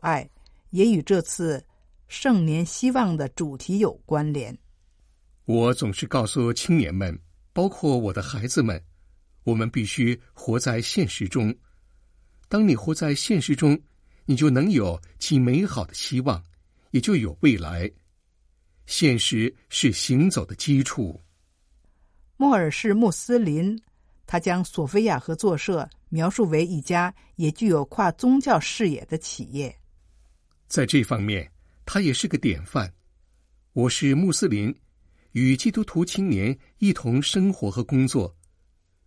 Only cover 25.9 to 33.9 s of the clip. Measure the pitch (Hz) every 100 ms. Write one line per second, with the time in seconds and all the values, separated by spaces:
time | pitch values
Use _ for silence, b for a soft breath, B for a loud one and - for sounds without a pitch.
25.9 | - - 160 170 214 190 156 170 160 -
26.9 | 175 180 - b - 156 - 220 156 143
27.9 | - 185 - 247 269 269 175 - - 196
28.9 | 139 - 160 - - 107 139 131 - -
29.9 | _ _ _ _ _ _ _ - - 123
30.9 | 147 110 113 101 98 76 _ _ _ -
31.9 | 202 170 127 170 143 127 78 90 139 90
32.9 | - _ _ _ _ _ _ _ - 123